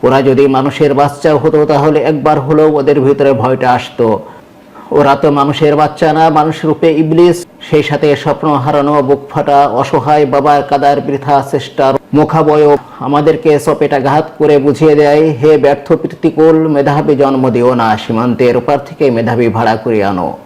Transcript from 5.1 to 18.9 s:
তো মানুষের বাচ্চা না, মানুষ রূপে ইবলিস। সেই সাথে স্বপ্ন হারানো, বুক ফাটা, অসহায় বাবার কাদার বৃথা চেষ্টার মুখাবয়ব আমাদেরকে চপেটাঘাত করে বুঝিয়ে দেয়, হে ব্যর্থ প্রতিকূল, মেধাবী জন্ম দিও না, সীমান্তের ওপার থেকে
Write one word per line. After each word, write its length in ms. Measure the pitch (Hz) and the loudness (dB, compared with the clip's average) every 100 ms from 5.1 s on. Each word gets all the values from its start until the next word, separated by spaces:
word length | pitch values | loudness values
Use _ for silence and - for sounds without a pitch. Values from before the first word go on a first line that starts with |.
| 139 | 2
তো 160 | 156 | 0
মানুষের 440 | 143 139 143 151 147 | 0 -2 0 0 2
বাচ্চা 380 | 147 - 160 | -2 0 -2
না, 160 | 156 160 | 2 2
মানুষ 360 | 156 156 156 156 | 2 -2 -2 -4
রূপে 280 | 156 165 | 0 0
ইবলিস। 520 | 156 160 160 175 175 - - - | 0 0 2 2 2 -6 -18 -2
সেই 140 | 151 | -2
সাথে 320 | 147 147 151 139 | 0 -2 0 -2
স্বপ্ন 400 | 156 139 160 143 | -2 -4 -2 -2
হারানো, 460 | 127 147 143 147 | 0 -2 0 0
বুক 180 | 131 139 - | 0 -2 -2
ফাটা, 380 | 156 147 143 143 | -6 0 2 2
অসহায় 580 | 117 135 147 135 151 143 | -2 -2 -2 0 0 2
বাবার 380 | 139 147 143 | 0 2 0
কাদার 380 | 139 143 143 143 | 0 0 0 0
বৃথা 420 | - 139 135 139 135 | -2 -6 -2 -2 -2
চেষ্টার 420 | 139 131 - 135 131 - | -6 -6 -2 0 -2 -2
মুখাবয়ব 640 | 143 151 160 151 151 147 139 - - | -2 0 0 2 2 4 2 -2 -12
আমাদেরকে 600 | 131 147 151 156 160 147 | -4 0 0 0 0 0
চপেটাঘাত 720 | - 147 139 143 131 147 - - | 0 -2 -2 -2 0 -2 -4 -2
করে 200 | 151 147 | 2 2
বুঝিয়ে 380 | 139 135 156 147 | 2 2 2 4
দেয়, 340 | 147 147 160 | 4 2 0
হে 280 | 135 151 151 | 0 2 2
ব্যর্থ 300 | 139 143 - | 2 0 -2
প্রতিকূল, 800 | 165 - - 165 151 160 160 160 | -4 -4 -4 -4 2 2 4 0
মেধাবী 480 | 143 139 147 160 139 | 0 0 0 0 0
জন্ম 340 | 139 135 131 | 0 0 0
দিও 240 | 117 120 | 0 0
না, 240 | 123 113 110 | 0 0 -2
সীমান্তের 600 | - 113 123 113 123 120 | -4 -4 -2 0 0 0
ওপার 200 | 120 143 | 0 -4
থেকে 260 | - | -4